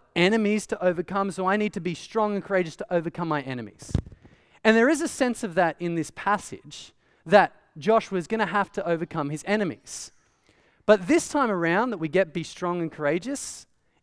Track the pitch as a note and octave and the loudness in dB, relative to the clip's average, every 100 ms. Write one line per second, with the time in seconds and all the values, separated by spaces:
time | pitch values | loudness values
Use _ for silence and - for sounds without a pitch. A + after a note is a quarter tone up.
0 | _ E3+ F3+ A3+ G#3 G#3+ - A3 F3+ F3 | _ 2 4 4 2 0 -2 -2 0 0
1 | E3+ G3 G3 F3+ F#3 G#3 G#3 G#3 E3+ D#3+ | -2 -4 -4 -2 0 0 0 -4 -6 -6
2 | - A3+ G#3+ G3+ F3 F#3+ E3 - - F3 | -6 -2 0 -2 -2 -2 -2 -6 -2 -2
3 | E3 - E3+ D3 C3 B2+ G#2 - - - | -2 -4 -4 -4 -4 -8 -10 -16 -4 -4
4 | - - - _ _ _ A3 A3+ B3 D4+ | -4 -14 -20 _ _ _ 4 6 6 4
5 | E4 - B3+ A3+ G3+ E3 E3+ - F3 E3+ | 0 0 -2 -2 -2 2 0 0 -4 -2
6 | D3+ - G3 G#3 - - D3+ - - _ | -4 -4 -2 -2 -2 -16 -16 -18 -20 _
7 | _ _ D#3+ G3 E3 - _ D3+ F3+ A3 | _ _ 4 6 6 0 _ -6 2 2
8 | - F#3+ D#3 A3 F#3 G3+ F#3+ - F3 E3 | 2 -4 -4 -2 0 0 -2 -4 -2 -2
9 | E3+ E3+ C#3+ D3+ - G#3+ F#3 G#2 - - | -2 -4 -4 -6 -2 -2 -2 -6 -12 -14
10 | - _ _ _ _ _ _ _ - G#3 | -16 _ _ _ _ _ _ _ 4 4
11 | F3+ E4 - D4 A#3+ F#3 E3 F#3 B3+ F#3 | 6 2 2 0 2 2 2 2 0 -2
12 | D#3+ F3+ F3+ F3 D#3 - F3+ F3 E3 - | 0 0 0 -2 -8 -6 -4 -2 -4 -2
13 | D3 E3+ A#3 C#4+ - - - _ _ _ | -2 -2 -4 -8 -10 -14 -18 _ _ _